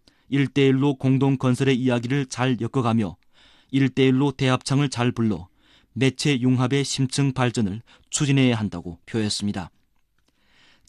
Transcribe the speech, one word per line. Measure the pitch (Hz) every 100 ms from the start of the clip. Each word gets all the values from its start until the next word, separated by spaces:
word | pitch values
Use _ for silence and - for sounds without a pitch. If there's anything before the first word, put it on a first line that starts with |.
| _ _ -
일대일로 | 139 135 139 135 131 143 135
공동 | 131 131 139 135
건설의 | 131 123 135 123
이야기를 | 127 120 117 143 131
잘 | - 127 117
엮어가며 | 117 135 117 113 98 - _ _ - _ _
일대일로 | 135 135 139 135 131 143
대합창을 | 135 131 127 - 135 143
잘 | 120 120
불러 | 117 113 85 87 _ _ _ _
매체 | 110 131 131 151 135
융합의 | 127 127 127 139 139
심층 | - 131 - 139
발전을 | 131 123 123 101 107 - - _
추진해야 | - 143 139 127 113
한다고 | 104 87 87 87 -
표했습니다. | 113 107 - 101 98 82 _ _ _ _ _ _ _ _ _ _ _